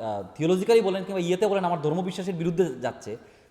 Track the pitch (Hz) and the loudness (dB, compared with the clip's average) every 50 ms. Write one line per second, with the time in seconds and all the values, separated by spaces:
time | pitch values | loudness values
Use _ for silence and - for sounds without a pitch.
0 | 113 110 104 101 98 92 - - 151 165 185 185 202 220 233 226 202 190 185 190 | -6 -6 -4 -6 -6 -8 -6 -2 0 2 2 2 4 6 6 6 6 4 0 -2
1 | 180 190 196 185 175 175 180 180 220 202 196 196 185 170 175 160 143 151 156 185 | -4 -4 -4 -2 0 0 0 2 2 2 2 2 2 0 0 0 0 0 0 0
2 | 180 190 - - 180 196 180 160 165 175 165 180 185 160 127 120 123 120 - - | -2 -4 -6 -6 -6 -6 -4 -2 -2 0 2 2 2 0 0 -4 -6 -6 -6 -8
3 | - 107 107 123 - - - - _ _ | -10 -12 -12 -12 -14 -18 -20 -20 _ _